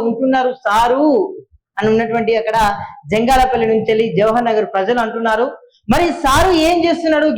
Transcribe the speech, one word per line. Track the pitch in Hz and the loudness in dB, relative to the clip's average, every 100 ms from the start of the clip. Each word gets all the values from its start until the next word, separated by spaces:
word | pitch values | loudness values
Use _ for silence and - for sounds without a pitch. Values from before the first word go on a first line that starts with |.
| 233 | 0
ఉంటున్నారు | 226 262 262 254 254 208 | -2 0 0 0 -4 -2
సారు | 214 240 262 302 233 180 - - _ _ - | 0 2 2 2 2 -2 -8 -20 _ _ -4
అని | 214 | 0
ఉన్నటువంటి | 220 226 233 220 226 | 0 0 -2 0 -2
అక్కడ | 220 220 208 202 - - 147 | 0 0 0 -2 -10 -14 -4
జంగాలపల్లి | 214 233 262 254 240 220 | -2 2 2 2 0 0
నుంచి | 220 220 | 0 0
వెళ్ళి | 220 226 175 | 0 0 0
జవహర్ | 220 233 233 | 0 0 0
నగర్ | 214 196 | -2 -2
ప్రజలు | 190 190 247 | -2 -2 -2
అంటున్నారు. | 220 226 226 220 277 - _ _ 208 | -2 -4 -2 -2 -2 -6 _ _ -2
మరి | 294 349 - | 0 0 -2
సారు | 269 294 381 330 320 | 0 2 4 2 2
ఏం | 349 339 | 2 0
చేస్తున్నాడు, | 339 320 302 302 | 0 0 0 0